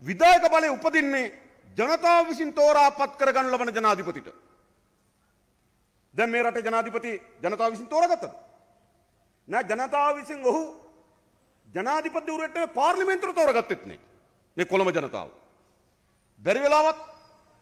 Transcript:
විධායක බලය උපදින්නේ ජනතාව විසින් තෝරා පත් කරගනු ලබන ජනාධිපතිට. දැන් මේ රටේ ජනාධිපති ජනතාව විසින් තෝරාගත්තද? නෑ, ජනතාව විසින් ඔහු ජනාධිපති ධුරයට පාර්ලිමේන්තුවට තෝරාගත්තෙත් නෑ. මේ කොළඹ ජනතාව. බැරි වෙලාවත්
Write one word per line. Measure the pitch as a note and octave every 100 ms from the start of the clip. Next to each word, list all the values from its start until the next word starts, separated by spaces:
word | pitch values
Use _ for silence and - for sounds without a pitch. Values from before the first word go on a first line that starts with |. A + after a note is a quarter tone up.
විධායක | B2+ F#3 E4+ F4 E4
බලය | D#4+ D#4
උපදින්නේ | C4+ D#4 D#4 C#4+ C4+ A3+ - - _ _ -
ජනතාව | C4 E4 E4+ E4+ E4
විසින් | C4+ D4+
තෝරා | D4+ D4 D4 C#4+
පත් | C#4 C#4
කරගනු | - C4+ C4 B3+
ලබන | B3+ A#3+
ජනාධිපතිට. | A3 A3 F#3+ F3 D3 - - _ _ _ _ _ _ _ _ _ _ _ _ _ _ _ _ _
දැන් | D#3+ A#3
මේ | A#3
රටේ | A#3 A#3
ජනාධිපති | A3 A3+ A3+ A3+ A#3 G3+ - -
ජනතාව | F3 G#3 A3+
විසින් | A3 B3
තෝරාගත්තද? | D#4 F4 E4+ - - - _ _ _ _ _ _ _ _ _ -
නෑ, | A3
ජනතාව | G3+ A3 C4 C#4+ D4 C#4+
විසින් | C#4+ C#4+
ඔහු | B3+ D#4 D#4 - - _ _ _ _ _ _ _ _
ජනාධිපති | F3+ A#3 D#4 D#4+ D#4+ D#4
ධුරයට | D#4+ D#4+ E4+ E4
පාර්ලිමේන්තුවට | C4 D#4 F#4 F#4+ F#4 F#4 E4+
තෝරාගත්තෙත් | D4 A#3+ A3+ F#3+
නෑ. | G2 - _ _ _ _ _ E3
මේ | F3
කොළඹ | F#3+ F#3+
ජනතාව. | D#3+ B2+ G#2+ D#2 - _ _ _ _ _ _ _ _ _ _
බැරි | C3 A#3+
වෙලාවත් | C#4+ D4+ D#4 D#4 - - _ _ _ _